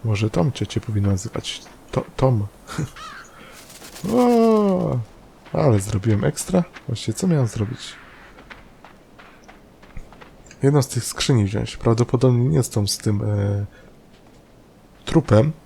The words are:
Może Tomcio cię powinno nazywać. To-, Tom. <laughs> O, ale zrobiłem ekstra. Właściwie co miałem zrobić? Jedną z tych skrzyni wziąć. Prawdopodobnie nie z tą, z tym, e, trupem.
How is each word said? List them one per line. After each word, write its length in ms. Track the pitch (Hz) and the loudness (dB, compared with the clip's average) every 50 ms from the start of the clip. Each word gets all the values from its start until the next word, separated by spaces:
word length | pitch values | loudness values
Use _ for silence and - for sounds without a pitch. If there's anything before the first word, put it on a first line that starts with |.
| - | -2
Może 260 | 113 107 98 107 113 | -2 -2 0 -2 -2
Tomcio 360 | - - 175 147 127 - 104 | 0 0 0 0 0 -4 -6
cię 160 | 101 - 113 | -6 -6 -8
powinno 280 | - - 107 101 101 101 | -6 -2 -2 0 0 2
nazywać. 520 | 98 92 - - - - - - - - - - - - - - | 0 0 -4 -6 -10 -10 -10 -10 -12 -14 -14 -20 -20 -20 -20 -6
To-, 140 | - - - - - | -6 -6 -6 -6 -4
Tom. 300 | - 135 131 127 107 101 101 - - - - - - | 0 2 2 2 2 -2 -4 -8 -16 -20 -16 -10 -8
<laughs> 80 | 156 - - - 659 640 - - - - - - - - - - - - - - - - - - - - 220 | -8 -10 -10 -16 -16 -16 -16 -18 -20 -20 -20 -20 -20 -20 -20 -20 -20 -20 -20 -20 -20 -20 -20 -12 -8 -2 0
O, 880 | 247 247 240 240 233 226 226 220 214 208 202 190 180 180 160 135 127 113 - - - - - - - - - - | 2 4 4 4 4 4 4 4 4 4 2 2 0 0 -2 -2 -4 -4 -6 -12 -20 -20 -20 -20 -20 -20 -6 -2
ale 260 | - - 135 113 101 | 0 2 4 4 2
zrobiłem 440 | 95 101 - 98 95 113 107 101 98 | 2 0 -4 -2 0 0 0 2 0
ekstra. 400 | 147 151 - - - 180 185 170 - - - - - | -2 -2 -4 -6 0 0 0 0 0 -8 -20 -10 -8
Właściwie 260 | 117 - - - 110 | -8 -6 -6 -8 -6
co 140 | - - 190 | -2 0 0
miałem 200 | 170 151 127 110 | 2 2 0 0
zrobić? 320 | - - 107 98 123 - - - - - - - - - - - - - - - - - - - - - - - - - - - - - - - - - - - - - - - - - - - - - - - - - - - - - - - - - - | -2 -4 -4 -6 -6 -10 -12 -16 -18 -18 -20 -20 -20 -20 -20 -20 -20 -20 -20 -20 -20 -20 -20 -20 -20 -20 -20 -20 -20 -20 -20 -20 -20 -20 -20 -20 -20 -20 -20 -20 -20 -20 -20 -20 -20 -20 -20 -18 -18 -16 -16 -16 -20 -20 -20 -20 -20 -20 -20 -20 -12 0 0
Jedną 180 | 135 143 147 | 4 4 4
z 60 | 127 - | 2 2
tych 180 | - 123 113 | -2 -6 -6
skrzyni 400 | - - - - - 143 117 104 | -6 -6 -6 0 2 4 4 4
wziąć. 320 | 98 104 104 117 110 - - | 2 0 -4 -4 -4 -8 -2
Prawdopodobnie 680 | - 117 117 110 120 - - 123 123 131 123 120 120 | 0 0 2 2 2 0 2 2 4 4 4 4 2
nie 180 | 131 156 147 123 | 2 2 2 0
z 60 | - | 0
tą, 180 | - 113 101 101 | 0 -2 -2 -2
z 100 | - - | -2 -4
tym, 240 | - 95 90 101 | -2 -2 -2 0
e, 440 | 107 104 104 104 101 101 101 101 101 101 - - - - - - - - - - - - - - - _ _ - - _ - - _ - - - - | -2 -2 -2 0 0 0 -2 -2 -4 -8 -10 -18 -20 -20 -20 -20 -20 -20 -20 -20 -20 -20 -20 -20 -20 _ _ -20 -20 _ -20 -20 _ -20 -20 -20 -12
trupem. 460 | - - 165 - - 123 107 117 151 160 - - | 0 0 0 2 4 4 4 4 4 0 -6 -12